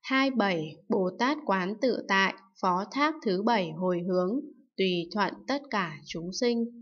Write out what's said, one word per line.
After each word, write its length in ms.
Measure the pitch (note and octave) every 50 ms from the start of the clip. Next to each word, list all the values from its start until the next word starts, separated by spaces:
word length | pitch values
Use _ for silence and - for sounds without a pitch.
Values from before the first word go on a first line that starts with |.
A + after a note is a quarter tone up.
| - -
Hai 200 | C4 C4+ C4+ C#4
bảy, 440 | C4+ A3+ G3+ G3 F3+ D#3+ D#3 D#3+ - - _ _
Bồ 200 | A3+ G#3+ F#3 F3+ F#3 -
Tát 180 | A#3+ C4 D4+ D#4 -
quán 280 | - F#3+ F#3 F3+ F#3 G#3+ -
tự 240 | C#4 B3+ G#3 - -
tại, 260 | - G3 F#3+ F#3+ F#3 - - - _ _ -
phó 240 | - F#3+ F3 F3+ G3 -
thác 220 | - C4+ D4 D#4 D#4 D#4 -
thứ 180 | A3 F3+ F#3 G#3
bảy 280 | A#3+ A#3 G#3 F3+ D#3+
hồi 300 | D#3 E3 F#3 F3+ F3+ F3 F3
hướng, 320 | F#3+ F#3 F#3 F3+ F#3 A3+ C#4+ - - - - _ _ _
tùy 320 | - F#3+ F#3 F3+ F3 E3+ E3+ -
thuận 200 | G#3+ G3 F3+ - - -
tất 140 | - C4 C#4+ C#4+ C#4+
cả 280 | A#3 G#3 F#3 D#3+ D3+ C#3+ C#3+
chúng 280 | - - E3+ E3 F3+ G3
sinh. 320 | - B3 A#3+ A#3+ A#3 A#3 A#3 A#3+ -